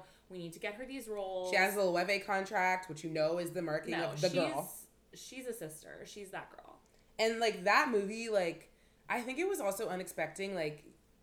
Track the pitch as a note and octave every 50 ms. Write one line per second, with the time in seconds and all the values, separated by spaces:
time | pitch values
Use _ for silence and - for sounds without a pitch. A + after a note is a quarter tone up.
0 | - - - - _ - F#3 F3+ E3+ E3 E3 - - G#3 G#3 A#3 C4 B3+ C4+ C4+
1 | A3+ A3 G#3 G3+ G3 F#3+ F#3 F#3 F3+ F3+ F#3+ F#3+ F#3+ G3+ G3+ G#3 G3 F3+ F3 F3
2 | F#3+ F#3+ G3 G3 F#3+ - G3 F#3+ F#3+ F#3+ A3 F#3+ F#3 F#3 F#3 F3+ - - D3+ D3+
3 | - D#3+ D#3 D#3+ D#3 D#3 E3+ F3 E3+ E3+ D3+ F#3 E3+ D#3+ D3+ D#3+ - - - E3
4 | E3 D3+ D3 D3+ E3+ F3+ - F3+ D#3+ - - D3+ - - - - - - _ _
5 | _ _ - - - - B3 C4 B3+ B3 A3 - E3 D#3 D3+ - - - D2 -
6 | - - - G#3 G3+ F#3 F#3 D#3+ - - - - - - - - _ _ _ _
7 | _ _ - - A3 A3+ A3+ A3+ A#3 A3 G3 F#3 F3+ G3+ G#3+ C4+ D4+ C4+ A#3 G3+
8 | G3+ G3 A3 A3+ A#3 A3+ G#3+ G3 F3+ E3+ E3 - - - - _ _ _ _ _
9 | - - G#3 B3 A#3 C4 B3+ C#4+ F4+ G4 G4 E4 A3 G3 F#3 - A3 E3+ F3+ F3+
10 | F3+ - - - D#3+ D#3 - - G3 G3 G3 F3 D#3 D3+ D3+ - - - - -
11 | _ _ _ _